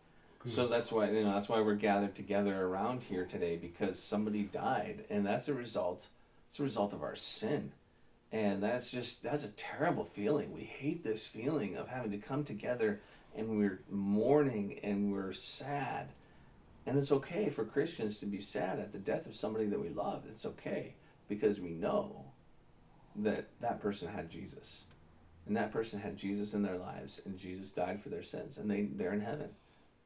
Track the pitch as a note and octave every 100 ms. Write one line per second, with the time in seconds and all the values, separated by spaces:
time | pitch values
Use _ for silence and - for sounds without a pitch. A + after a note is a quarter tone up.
0 | - - - - A#2+ A#2+ B2 A#2 A2+ A2+
1 | G2+ A2 G#2 G2+ G#2 A2+ G#2+ G#2 G#2+ G2+
2 | G2+ - G2 G2+ G2+ F#2+ F#2 F#2 A2 B2+
3 | B2 F#2 F2+ G2 F2 E2+ F2 - G2 F#2
4 | - G#2 G#2+ G#2 G2+ - G#2+ B2 A2 -
5 | - G#2 G2+ A#2+ D3 C3 A#2+ F#2+ F2+ F#2+
6 | - - - - - - C#3 A2 G#2 E2+
7 | D2 - - - G#3+ - - - - -
8 | - - _ A2 G2+ G2 G#2 B2 - B2
9 | A#2+ - A2+ D3 A2 - - A#2+ E3+ -
10 | - - G2+ - - - - - C#3 E3+
11 | A2 G#2+ - A2+ B2+ D#3 G2+ E2+ - B2+
12 | A2+ G2+ - C#3 C#3+ G#2+ A#2 B2 A2 G#2
13 | - - - A2 A2 G#2+ G2+ F#2+ - G2+
14 | G2 G#2 A#2+ D3 C#3 G#2+ G2+ - G#2 G2+
15 | G2+ G2 F#2+ - - - C3+ C#3+ B2 D3+
16 | C3 - - - - - - - - C#3
17 | C#3 C#3 - E3+ G3+ - G#2+ C#3 E3+ -
18 | G#2+ - G2+ G2+ - - F3+ - - -
19 | G2 - - - - A2 G#2+ G3+ - -
20 | - - - - - - - - - -
21 | - - - G#2 G#2+ F#2+ F2 E2 G2+ G#2
22 | - - - - - - - - - -
23 | - G#2 G#2 - - - A#2+ G2+ G#2 G2+
24 | F2 G2+ E2 E2+ C#2 - - - - -
25 | - - - - - G#2+ G#2 A#2 A2+ G2+
26 | G2+ - G2 G#2 G#2 G#2 G2 F2+ F#2 -
27 | - - - F#2 F#2 F#2 F#2+ - F2+ G2+
28 | - - - - - - G#2 G2+ G#2 -
29 | F2+ G#2 - D3+ D3 - - - - _